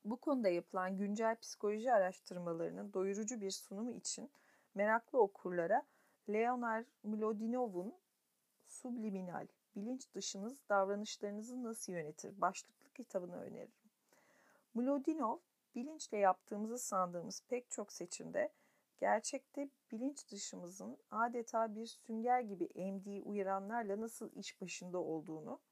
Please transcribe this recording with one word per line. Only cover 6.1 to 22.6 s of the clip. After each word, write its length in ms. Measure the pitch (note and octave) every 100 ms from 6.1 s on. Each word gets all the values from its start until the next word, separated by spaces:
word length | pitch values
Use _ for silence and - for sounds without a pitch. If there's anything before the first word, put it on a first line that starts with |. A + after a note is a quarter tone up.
| _ -
Leonard 560 | G#3+ A#3 B3 A#3+ A3 A3+ _
Mlodinov'un 920 | G#3 G#3+ G#3+ G#3+ A3+ B3 B3 F3+ F#3 F4+ _ _ _ _ _ _ -
Subliminal, 800 | - B3+ A#3+ A3 F#3+ F#3 E3+ F#3 _ _ -
Bilinç 380 | G#3 B3+ -
Dışınız 480 | A3+ G3 G3+ G#3 C#4 _
Davranışlarınızı 960 | G3+ G3 G3+ G#3+ - G#3 G#3 A3 B3+
Nasıl 300 | A#3+ A3+ -
Yönetir 480 | F3+ D3+ F3+ - G3+
başlıklı 480 | F3 F#3 - _ -
kitabını 480 | - A#3+ G3 F3 F3+
öneririm. 300 | - - - _ _ _ _ _ _ _ _ _ _
Mlodinov, 640 | A3+ B3 C#4+ C#4 D#4+ A3+ D#4+ _ _ _ -
bilinçle 420 | C4+ D#4 - G#3+
yaptığımızı 600 | G3 F#3 - G#3 A3 A#3+
sandığımız 680 | - G3 F3+ F3 E3+ F#3 _
pek 200 | B3 B3
çok 200 | - G#3
seçimde 580 | - F3+ - - - D#4 _ _ _ _ _
gerçekte 680 | - G#3 - C4+ _ - C#4 _ _
bilinç 400 | A3 C4 C#4+ -
dışımızın 680 | G3+ - F#3+ F3 F#3+ G3 C4+ _
adeta 640 | G#3+ A#3+ A#3+ A#3 A3+ A3+ G#3+
bir 100 | A3+
sünger 560 | - - A3+ A#3 B3
gibi 240 | A#3 F#3+